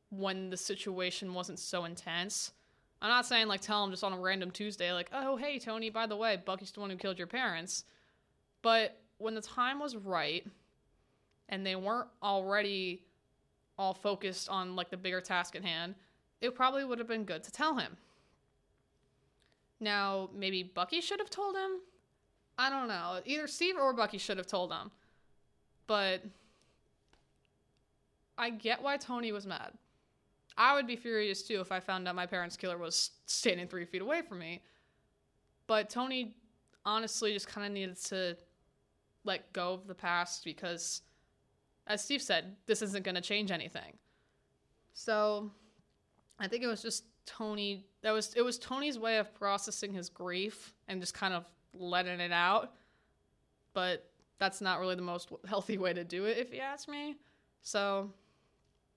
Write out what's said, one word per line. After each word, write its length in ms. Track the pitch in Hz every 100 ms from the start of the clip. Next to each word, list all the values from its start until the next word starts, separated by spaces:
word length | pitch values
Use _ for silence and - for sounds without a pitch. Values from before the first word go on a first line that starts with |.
| _
when 400 | 190 190 190 185
the 80 | 180
situation 760 | - 190 208 185 180 180 190
wasn't 260 | 180 175 180
so 260 | - 180 170
intense. 640 | 170 - 170 190 - - - _ _ _ _
I'm 80 | 214
not 160 | 247 247
saying, 220 | 240 220
like, 140 | 190
tell 220 | 202 208
him 80 | 196
just 120 | 185
on 100 | 202
a 60 | 185
random 320 | 185 190 180
Tuesday, 400 | 185 208 196 175
like, 180 | 180 175
"Oh, 240 | 269 269 262
hey, 200 | 294 277
Tony, 320 | 226 226 226
by 160 | 220 226
the 120 | 208
way, 180 | 226 190
Bucky's 360 | 185 190 196
the 80 | -
one 80 | 202
who 80 | 185
killed 200 | 202 185
your 100 | 175
parents." 580 | 240 240 165 180 - - _ _ _ _ _ _ _
But 400 | 226 226 214 - _ -
when 160 | 220
the 80 | 220
time 380 | 214 - 247 285
was 160 | 294 226
right 500 | 196 175 151 170 208 - _ _ _ _ _ _ _ _ -
and 180 | 190 190
they 100 | 185
weren't 340 | 190 240 247 -
already 880 | 202 196 190 202 202 196 185 175 - _ _ _ _ _ _ -
all 160 | 190
focused 540 | 190 208 202 196 180 -
on, 260 | 190 185 185
like, 140 | 175
the 80 | 185
bigger 240 | 185 180
task 340 | 180 180 175 -
at 80 |
hand, 320 | 185 165 170 196 - _ _ _
it 160 | 240 247
probably 300 | 262 269 269
would 140 | 233
have 80 | 226
been 180 | 226 196
good 180 | 160
to 80 | -
tell 260 | - 311 262
him. 200 | 151 - _ _ _ _ _ _ _ _ _ _ _ _ _ _ _ _ _ _
Now, 500 | 214 202 196 196 190
maybe 300 | 190 190 190
Bucky 380 | 185 180 180 330
should 180 | 339 403
have 100 | 392
told 260 | - 403 381
him? 260 | 381 370 370 _ _ _ _ _ _ -
I 120 | 262
don't 180 | 269 240
know. 340 | 185 170 185 208
Either 220 | 294 294
Steve 300 | - 349 359
or 140 | 269
Bucky 260 | 233 208 196
should 200 | - 190
have 100 | 180
told 240 | 196 180
him. 200 | 160 196 - _ _ _ _ _ _ _ _ -
But 360 | 208 196 185 202 - _ _ _ _ _ _ _ _ _ _ _ _ _ _ _ _ _ _ _ -
I 120 | 240
get 320 | 220 226 240
why 140 | 269 285
Tony 380 | 285 247 233
was 120 | 208 196
mad. 320 | 165 - - _ _ _ _ _ _ _ -
I 160 | 247
would 140 | 285 240
be 80 | 240
furious 480 | 240 220 214 196
too 160 | - 208
if 120 | 185
I 80 | 185
found 260 | 185 185 180
out 80 | 180
my 100 | 175
parents' 300 | 185 175 -
killer 220 | 185 175
was 340 | 165 - - - -
standing 420 | - 233 175 180
three 160 | 185
feet 180 | 175 185
away 200 | 208 330
from 180 | 330 185
me. 240 | 165 175 - _ _ _ _ _ _ _ _ _ -
But 220 | 214 208
Tony 440 | 240 262 262 226 - _ _ _ _ 202
honestly 480 | 220 220 - 220
just 160 | 202 -
kinda 180 | 214 202
needed 300 | 202 190 175
to 400 | - 190 180 170 - _ _ _ _ _ _ _ 208
let 260 | 185 -
go 220 | 190 175
of 140 | 185 196
the 80 | 180
past 500 | 180 175 175 - 165
because, 560 | 151 180 170 - - - _ _ _ _ _ _ _ -
as 140 | 208
Steve 200 | - 277
said, 340 | 269 170 180 196 -
this 140 | 214
isn't 220 | 208 196
gonna 160 | 190 180
change 320 | 180 208 202
anything. 460 | 170 - - 76 - _ _ _ _ _ _ _ _ _
So 600 | - - 214 214 208 208 - - _ _ _ _ _ _ -
I 80 | 190
think 160 | 240
it 40 | 247
was 140 | 214
just 220 | 226 - - _ -
Tony, 600 | - 220 208 202 196 196 _
that 100 | 214
was, 220 | 220 214 240
it 80 |
was 140 | 247 240
Tony's 400 | - 262 294 247
way 200 | 226 220
of 160 | 214
processing 580 | - 202 202 - - 202
his 180 | 190 180
grief 640 | - 180 180 202 - - - -
and 140 | 185
just 120 | 175
kind 200 | - 196
of 180 | 175 175 _ _
letting 460 | 185 180 175 180 180
it 120 | 175
out. 460 | 170 175 214 240 - _ _ _ _ _ _ _ _ _
But 360 | 190 180 175 - _ _ -
that's 240 | 196 185
not 180 | 190 170
really 160 | 185 180
the 60 |
most 280 | 180 175 -
w-, 180 | - 185
healthy 300 | 208 202 202
way 140 | 185
to 120 | 175
do 220 | 170 180 202
it, 120 | 226
if 160 | 247
you 60 | -
ask 280 | 269 285 -
me. 300 | 294 294 294 _ _ _ _
So 520 | - 208 202 196 202 - _ _ _ _ _ _ _